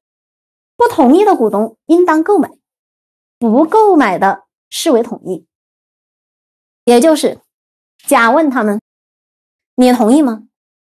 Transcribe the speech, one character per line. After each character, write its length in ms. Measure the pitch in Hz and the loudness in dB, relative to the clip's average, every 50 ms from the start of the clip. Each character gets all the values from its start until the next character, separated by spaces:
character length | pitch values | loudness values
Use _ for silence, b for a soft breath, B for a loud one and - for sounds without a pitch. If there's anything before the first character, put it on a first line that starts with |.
| _ _ _ _ _ _ _ _ _ _ _ _ _ _ _ | _ _ _ _ _ _ _ _ _ _ _ _ _ _ _
不 120 | - 480 480 | -2 -2 -2
同 280 | - - 269 240 294 | 0 0 2 4 4
意 80 | 370 415 | 4 2
的 120 | 403 359 | 2 0
股 120 | 269 226 214 | 0 -2 -2
东 280 | - 196 220 - - _ _ | -2 -4 -6 -6 -10 _ _
应 180 | - 330 359 359 | 0 0 2 2
当 180 | 339 311 311 | 0 0 0
购 160 | 320 - 415 339 | 0 0 0 0
买， 120 | 233 - - _ _ _ _ _ _ _ _ _ _ _ _ _ _ _ _ _ | -2 -4 -8 _ _ _ _ _ _ _ _ _ _ _ _ _ _ _ _ _
不 260 | 233 226 214 269 320 | -4 -2 0 0 0
购 320 | 311 415 440 427 415 370 | 0 0 0 2 2 2
买 220 | 302 247 202 180 156 | 2 0 0 -2 -2
的 240 | 190 196 196 - _ _ _ _ _ _ | -2 -2 -2 -4 _ _ _ _ _ _
视 220 | - - - 339 | -12 -6 -2 0
为 120 | 262 220 | 0 0
同 200 | 240 226 214 - - | -2 -4 -10 -14 -10
意。 220 | 180 185 - - _ _ _ _ _ _ _ _ _ _ _ _ _ _ _ _ _ _ _ _ _ _ _ _ _ _ _ _ | -10 -12 -12 -12 _ _ _ _ _ _ _ _ _ _ _ _ _ _ _ _ _ _ _ _ _ _ _ _ _ _ _ _
也 160 | 240 240 240 | 0 2 2
就 140 | 277 320 311 | 4 2 2
是 260 | 302 - 185 - - _ _ _ _ _ _ _ _ _ _ _ _ _ | 0 -2 -6 -6 -10 _ _ _ _ _ _ _ _ _ _ _ _ _
甲 240 | - 277 - 349 226 | -2 0 2 2 2
问 200 | 254 320 320 285 | 2 0 0 -2
他 140 | 247 262 214 | -2 -2 -4
们 160 | 208 202 214 - _ _ _ _ _ _ _ _ _ _ _ _ _ _ _ _ _ _ | -4 -4 -6 -10 _ _ _ _ _ _ _ _ _ _ _ _ _ _ _ _ _ _
，“你 160 | - 254 247 | 0 0 2
同 200 | 247 233 226 214 | 2 2 2 2
意 80 | 262 311 | 2 2
吗？” 280 | 294 240 220 214 - _ _ _ _ _ _ _ | 0 -2 -4 -8 -14 _ _ _ _ _ _ _